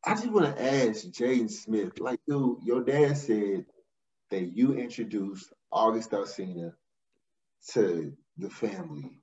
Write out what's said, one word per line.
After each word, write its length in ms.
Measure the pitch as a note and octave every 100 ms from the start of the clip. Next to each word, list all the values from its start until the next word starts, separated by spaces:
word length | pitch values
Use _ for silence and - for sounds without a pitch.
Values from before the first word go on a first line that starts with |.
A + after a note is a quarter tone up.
| -
I 80 |
just 140 | G#3+ A#3
wanna 240 | G#3+ D3+ C#3+
ask 460 | C3 C3+ B2 G#2+ F2+
Jaden 420 | - A#2+ B2+ A2
Smith, 480 | - - A2 G2 -
like, 200 | B2+ A#2+ -
dude, 360 | C#3+ B2+ A#2+
your 200 | A2 B2
dad 360 | A#2+ C#3+ D3 C#3+
said 480 | - G#2+ G2+ G2 - _ _ _ _ _ _
that 260 | F#2+ F2 F#2+
you 160 | C3
introduced 800 | C3 A#2+ - A2 G#2+ G2 F#2+ - _ _
August 420 | - A2+ A2+ -
Alsina 600 | G2+ G2+ - F#2 F2 E2+ - _ _ _ _ _ _ _ _ -
to 420 | B2 G2 E2+ D#2 - _ -
the 100 | G3
family. 720 | - - F#2+ E2 D2 B2+ C3+